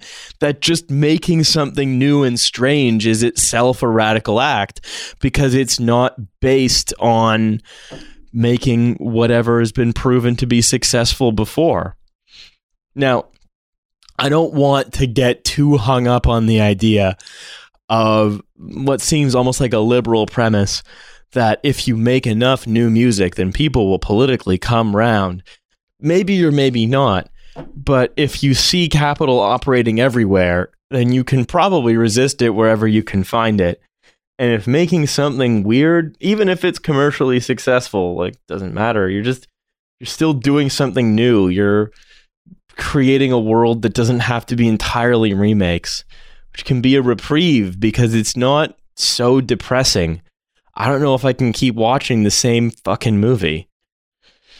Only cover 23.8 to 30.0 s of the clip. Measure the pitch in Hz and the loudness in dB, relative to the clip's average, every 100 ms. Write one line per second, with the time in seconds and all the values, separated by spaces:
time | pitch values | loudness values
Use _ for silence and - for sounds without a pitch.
23.8 | 98 92 - 107 135 123 - 92 - 117 | 0 0 0 2 2 0 -2 -4 0 0
24.8 | 110 101 117 107 95 90 - - _ _ | 0 0 2 0 -2 -8 -16 -20 _ _
25.8 | _ - 151 180 196 190 165 143 135 120 | _ -8 -2 0 0 0 2 2 0 0
26.8 | 113 135 131 92 - - - - - 147 | 0 2 2 0 -4 -18 -20 -20 -18 -8
27.8 | 139 131 123 - 139 - 139 123 - 180 | 0 0 0 -2 -4 0 0 2 0 0
28.8 | 160 147 147 139 147 123 101 123 139 127 | 0 0 0 0 0 2 2 0 0 0
29.8 | 117 110 | 2 2